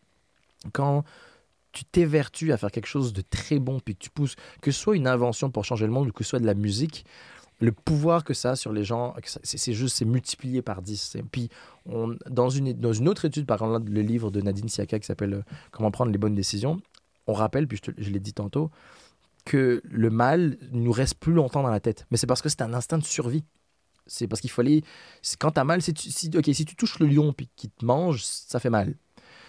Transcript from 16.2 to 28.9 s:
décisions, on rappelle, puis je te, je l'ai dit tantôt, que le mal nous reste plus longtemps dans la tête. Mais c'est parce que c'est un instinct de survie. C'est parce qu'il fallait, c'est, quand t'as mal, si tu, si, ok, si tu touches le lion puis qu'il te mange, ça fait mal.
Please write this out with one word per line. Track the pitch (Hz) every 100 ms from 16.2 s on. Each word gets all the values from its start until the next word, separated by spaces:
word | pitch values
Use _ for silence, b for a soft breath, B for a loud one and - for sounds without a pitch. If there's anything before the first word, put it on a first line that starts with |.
| 107 101
décisions, | 95 104 123 175 - _ _ _ -
on |
rappelle, | 107 110 123 151
puis | 107
je | -
te, | -
je | 101
l'ai | 98
dit | 98
tantôt, | - 104 139 156 B B B B B B _ -
que | 139 131 120 -
le | 113 110
mal | 113 123 165 170 131 127
nous | 120 120
reste | 113 131 -
plus | -
longtemps | 170 135 143
dans | 135
la | 107
tête. | - 107 -
Mais | 117
c'est | 120
parce | 123
que | 156
c'est | -
un | 113
instinct | 120 - 160
de | 151
survie. | - 123 147 151 _ _ _ _ _ -
C'est | - 117
parce | 110
qu'il | -
fallait, | - 123 151 156 B B B
c'est, | - -
quand | 151
t'as | 156
mal, | 135 175
si | 170
tu, | 156 -
si, | - 165 170
ok, | 151
si | 139 156
tu | -
touches | 226 -
le | 151
lion | 143 151
puis | - 131 -
qu'il | -
te | - 117
mange, | 135 180 131 -
ça | - - 131
fait | 127
mal. | 113 98